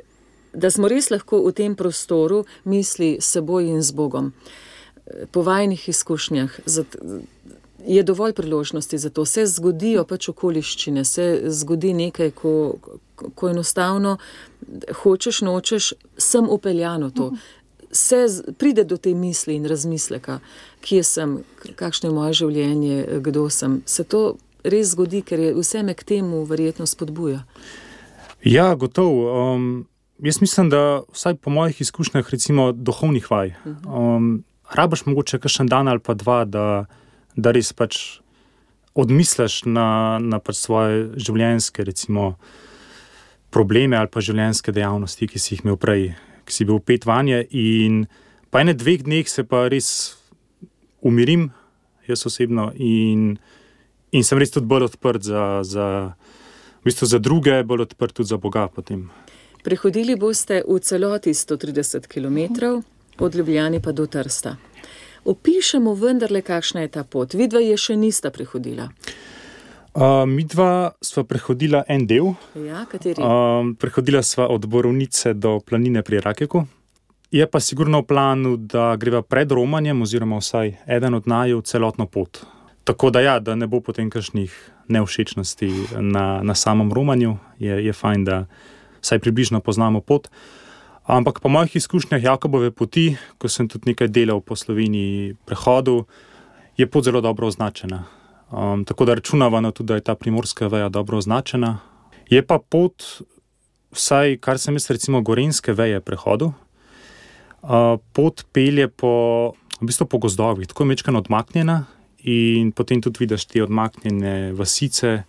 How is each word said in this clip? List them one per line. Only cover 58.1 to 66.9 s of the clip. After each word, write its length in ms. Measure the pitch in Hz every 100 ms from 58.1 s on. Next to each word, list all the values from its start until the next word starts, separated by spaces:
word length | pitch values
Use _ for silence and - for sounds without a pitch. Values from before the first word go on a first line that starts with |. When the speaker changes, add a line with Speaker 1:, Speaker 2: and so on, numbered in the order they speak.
Speaker 3:
tudi 140 | - 104
za 100 | 107
Boga 300 | 101 110 98
potem. 400 | - - 101 92 - - - - -
Speaker 1:
Prehodili 560 | - 180 196 208 233 240
boste 460 | 208 214 - 190
v 180 | - 185
celoti 540 | - 185 202 208 -
sto 240 | 151 - 151
trideset 480 | 147 143 147 139 -
kilometrov, 760 | - 135 147 170 240 240 247 226 _ _ -
od 160 | 175
Ljubljane 480 | 165 165 156 156 165
pa 100 | -
do 140 | 147 151
Trsta. 500 | 147 135 - - 143 - - - - - -
Opišemo 720 | - 190 - 359 - 277 226
vendarle, 480 | 202 233 254 220 196
kakšna 400 | 190 170 - 180
je 80 |
ta 140 | 156